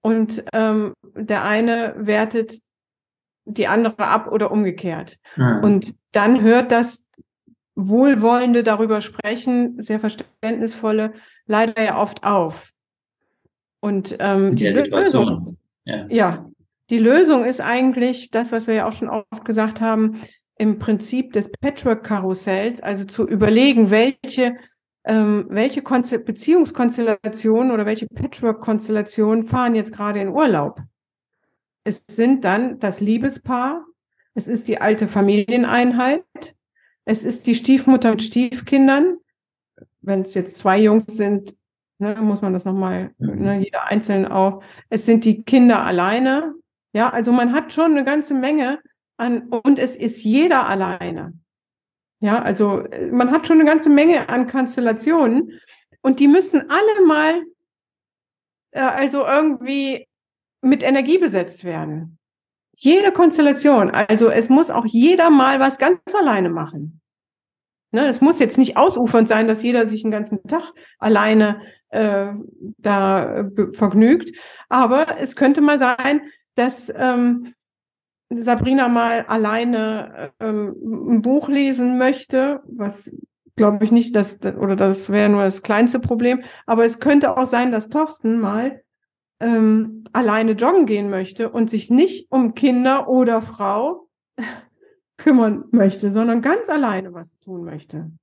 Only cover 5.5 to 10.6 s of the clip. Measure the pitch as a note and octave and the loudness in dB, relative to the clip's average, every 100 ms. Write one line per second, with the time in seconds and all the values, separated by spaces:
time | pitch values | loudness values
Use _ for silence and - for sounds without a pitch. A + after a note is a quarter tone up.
5.5 | A3+ G#3 G3+ - - _ G#3+ G#3 B3+ G#3+ | 2 2 2 -2 -16 _ 0 2 4 4
6.5 | A#3+ A#3+ A#3 A#3+ - _ _ _ _ _ | 4 4 0 0 -8 _ _ _ _ _
7.5 | _ _ - F#3+ A3 C#4 B3+ A3+ A#3+ B3 | _ _ -8 0 2 4 4 2 2 2
8.5 | A#3+ A3+ G#3+ A3 G#3+ G#3 - G#3 A#3+ B3+ | 2 2 0 0 -2 -4 -10 -8 -6 -4
9.5 | B3 A#3+ A#3+ G#3+ G#3+ A3 G#3+ - _ A3 | -2 -2 -6 -6 -4 -4 -8 -18 _ -8
10.5 | A#3 | -4